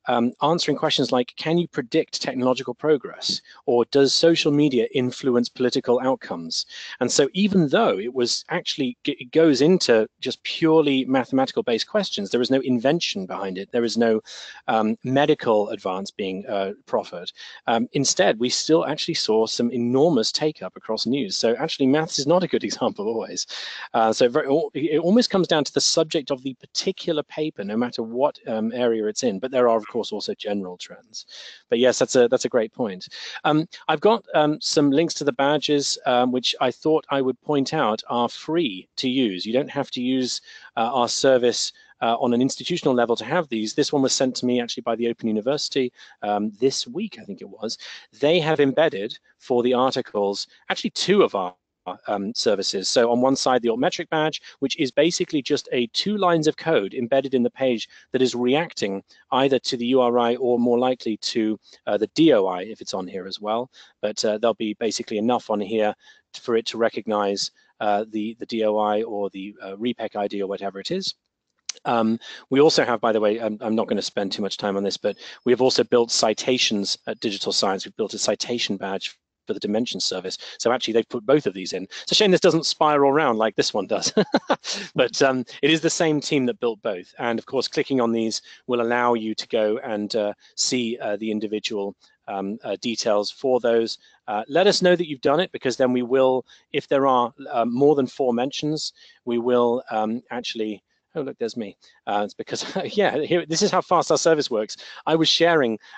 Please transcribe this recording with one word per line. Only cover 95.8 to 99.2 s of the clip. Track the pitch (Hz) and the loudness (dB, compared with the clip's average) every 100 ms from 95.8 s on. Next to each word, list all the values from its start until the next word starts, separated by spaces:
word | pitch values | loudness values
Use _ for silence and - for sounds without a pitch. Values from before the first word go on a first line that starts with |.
| 127 | 2
we | 127 | 2
will, | 120 135 131 131 - - _ | 2 4 4 2 -4 -14 _
if | 147 - | -6 0
there | 139 135 | 2 4
are, | 123 120 143 135 | 4 2 -4 -6
uh, | 131 117 | -2 0
more | 123 143 | 4 4
than | 143 127 | 4 2
four | - 131 | 0 0
mentions, | 117 135 - 151 156 - - - _ | 0 -2 -2 -4 -4 -6 -12 -20 _